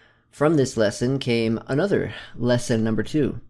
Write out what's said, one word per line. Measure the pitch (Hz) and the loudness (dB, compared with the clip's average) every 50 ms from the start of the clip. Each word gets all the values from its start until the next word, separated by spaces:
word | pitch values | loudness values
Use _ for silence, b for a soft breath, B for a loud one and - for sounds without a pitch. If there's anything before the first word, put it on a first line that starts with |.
| b b b b b b | b b b b b b
From | _ - 143 156 170 | _ 0 2 4 4
this | 147 127 117 - | 4 2 2 2
lesson | 113 107 101 - - 123 123 135 135 | 2 0 0 2 0 -2 -2 -2 -2
came | - 123 117 117 113 113 113 110 - | 0 0 0 2 2 0 -2 -2 -4
another | - 131 143 180 202 175 104 92 104 B B B B B | -4 -2 0 0 2 0 0 -2 -2 B B B B B
lesson | - 120 120 123 117 - - 120 113 110 | -4 0 0 0 0 0 0 0 0 0
number | 113 110 107 107 | 0 0 -2 -4
two. | - - 151 135 95 - - - | -2 0 0 0 0 -2 -6 -12